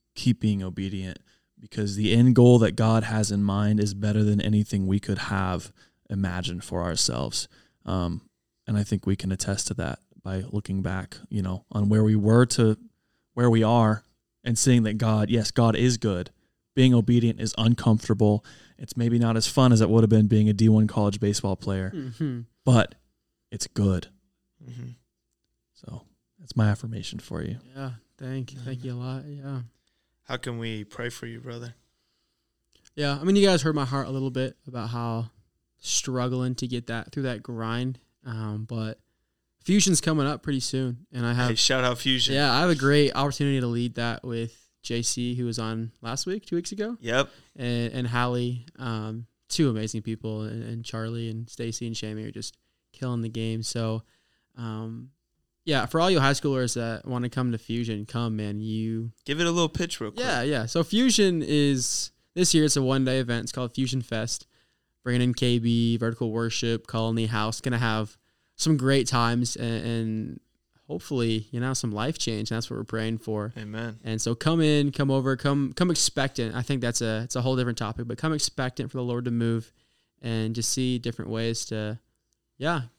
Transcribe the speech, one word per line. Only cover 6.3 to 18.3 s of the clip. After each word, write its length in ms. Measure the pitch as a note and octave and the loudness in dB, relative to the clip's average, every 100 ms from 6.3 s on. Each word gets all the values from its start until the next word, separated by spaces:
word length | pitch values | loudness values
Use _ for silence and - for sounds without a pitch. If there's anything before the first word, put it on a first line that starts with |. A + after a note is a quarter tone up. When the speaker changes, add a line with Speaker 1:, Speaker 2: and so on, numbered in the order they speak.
| F2+ F2+ F2 | -4 -6 -8
Speaker 1:
for 200 | - F2 | -6 -4
ourselves. 640 | F2 D#2+ - A#1+ B1+ - - _ _ _ - | -2 0 0 -2 -4 -6 -8 _ _ _ -6
Um, 360 | F#2 F2 E2+ - _ _ _ - | -2 -2 -4 -10 _ _ _ -4
and 100 | G#2 | -2
I 60 | |
think 240 | G2+ G2+ - | 0 -2 -2
we 100 | G2 | -2
can 160 | F#2 | -2
attest 360 | F#2 - G2+ - | -4 -4 -4 -4
to 60 | |
that 260 | - E2 - _ _ | -6 -6 -8 _ _
by 180 | - F#2+ G#2+ | -8 -6 -6
looking 320 | G#2 - F#2+ | -6 -4 -4
back, 340 | F#2 F#2+ F#2 - - | -2 -4 -8 -14 -8
you 100 | G2+ | -4
know, 240 | F#2 F#2 - | -4 -6 -6
on 160 | G#2+ G2+ | 0 4
where 160 | G#2+ | 6
we 120 | G#2+ G#2+ | 6 4
were 280 | G#2 A2+ | 6 6
to 320 | B2 - A2+ G#2+ - _ _ _ _ | 6 6 4 2 -4 _ _ _ _
where 160 | - A#2+ | 0 4
we 140 | A2+ | 6
are 400 | A2 A#2+ A2 A2 - _ _ _ | 6 6 4 2 -4 _ _ _
and 140 | - A#2 | -2 2
seeing 240 | - B2 | 6 6
that 160 | A2 G#2+ | 4 2
God, 320 | A2+ G#2+ G#2+ | 2 2 2
yes, 200 | A#2 G#2+ | 0 0
God 240 | - A#2 | 2 4
is 220 | A2+ B2 A#2 | 4 2 2
good. 340 | A2+ F#2 F2+ _ _ _ _ | 0 -2 -4 _ _ _ _
Being 180 | - C3 | 4 6
obedient 480 | B2 G#2+ A#2+ A#2 - | 6 6 4 4 0
is 140 | A2+ - | -4 0
uncomfortable. 880 | A2 A#2+ - A2+ - G#2+ G#2+ | 2 4 4 4 4 4 4